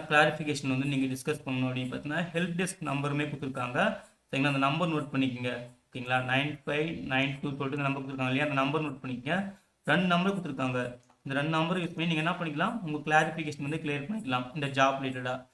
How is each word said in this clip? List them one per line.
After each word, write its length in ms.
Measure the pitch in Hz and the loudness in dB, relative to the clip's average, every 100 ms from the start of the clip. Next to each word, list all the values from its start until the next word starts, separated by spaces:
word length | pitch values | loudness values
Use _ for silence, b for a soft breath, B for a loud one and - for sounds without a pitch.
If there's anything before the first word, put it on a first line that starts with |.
கிளாரிஃபிகேஷன் 680 | - 151 156 - 151 143 139 | 4 6 6 4 -2 -2 0
வந்து 160 | 131 143 | 0 2
நீங்க 200 | 135 135 | 2 0
டிஸ்கஸ் 340 | 131 - 147 | 0 -2 -4
பண்ணணும் 260 | - 131 127 | -2 0 0
அப்படின்னு 220 | 127 127 | 0 -4
பார்த்தீங்கன்னா, 340 | 131 143 156 175 | -4 -4 -2 -2
ஹெல்ப் 280 | 165 175 170 | -2 -2 0
டெஸ்க் 260 | 185 - | -2 -4
நம்பருமே 440 | 151 139 143 143 147 | -4 -2 0 0 -2
கொடுத்துருக்காங்க. 540 | 143 131 131 123 139 208 202 B B | -4 -6 -4 -2 2 0 0 B B
சரிங்களா? 280 | - 135 143 | -6 0 2
அந்த 100 | 139 | 4
நம்பர் 280 | 139 156 175 | 2 2 2
நோட் 180 | 151 135 | 0 0
பண்ணிக்கோங்க. 420 | 131 131 123 123 123 123 - | 0 0 0 -4 -4 -8 -16
ஓகேங்களா? 380 | _ 127 123 127 123 | _ -10 -2 0 2
நைன் 260 | 131 143 151 | 2 0 -4
ஃபைவ் 300 | - 147 160 165 - | -4 -2 -2 -4 -2
நைன் 260 | 131 139 | 0 0
டூ 140 | 139 147 | -2 -4
சொல்லிட்டு 300 | 139 135 147 | -4 -4 -2
இந்த 100 | 139 | -2
நம்பர் 140 | 135 | -2
கொடுத்துருக்காங்க 300 | 135 135 127 | -4 -2 0
இல்லையா? 140 | 131 147 | 2 2
அந்த 140 | 139 | 2
நம்பர் 240 | 135 156 | 2 0
நோட் 160 | 151 131 | -2 -6
பண்ணிக்கோங்க. 380 | 135 123 143 180 196 B B B - | -6 -6 -2 -2 -2 B B B 0
ரெண்டு 200 | 160 185 | 2 4
நம்பர் 240 | 175 185 | 4 2
கொடுத்துருக்காங்க. 480 | 196 151 131 131 123 120 - _ _ | 0 -2 -4 -2 0 -2 -6 _ _
இந்த 160 | 143 | -4
ரெண்டு 160 | 139 156 | -2 0
நம்பர் 280 | 160 165 180 | 2 2 0
யூஸ் 160 | 170 | -2
பண்ணி 140 | 165 170 | -2 0
நீங்க 140 | 160 | 2
என்ன 120 | 160 | 2
பண்ணிக்கலாம்? 420 | 175 170 147 190 240 | 0 -2 0 -2 -2
உங்க 180 | 170 151 | -4 -4
கிளாரிஃபிகேஷன் 680 | 147 156 160 160 151 147 143 | 4 6 6 0 -4 -4 -4
வந்து 140 | 160 | -4
கிளியர் 240 | 156 143 | -2 -4
பண்ணிக்கலாம் 420 | 139 220 135 127 127 | -4 -6 0 0 0
இந்த 140 | 156 139 | -4 -2
ஜாப் 240 | 135 135 135 | 4 4 4
ரிலேட்டடா. 380 | 135 127 127 131 - | -2 -4 -4 -6 -8